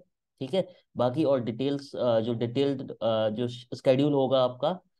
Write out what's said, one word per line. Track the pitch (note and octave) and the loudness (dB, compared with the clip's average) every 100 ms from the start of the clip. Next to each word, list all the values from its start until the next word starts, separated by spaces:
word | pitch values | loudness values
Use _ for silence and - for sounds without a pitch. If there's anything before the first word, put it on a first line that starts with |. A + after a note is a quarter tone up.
| _ _ _ - | _ _ _ -12
ठीक | C3 | -4
है। | F#3 F3+ - _ A#2 | -2 -4 -10 _ -2
बाकी | B2 C3 | 0 2
और | C#3 C3+ | 2 2
डिटेल्स, | A#2 G#2+ C#3 C#3 - - | 0 -4 -2 -4 -6 -2
अ, | A#2+ A2+ | 2 2
जो | A2+ | 0
डिटेल्ड, | A#2 A#2+ B2+ C#3 B2+ - | -2 -2 0 0 -2 -8
अ, | - A2+ A2 A2 | -4 -2 0 0
जो | G#2+ A#2+ | -2 -4
शेड्यूल | - - B2+ C3+ C3 D3 | -6 -14 -2 2 4 4
होगा | C#3 B2+ C3 | 2 2 4
आपका, | B2+ - D#3 F#3 _ | 2 0 -4 -4 _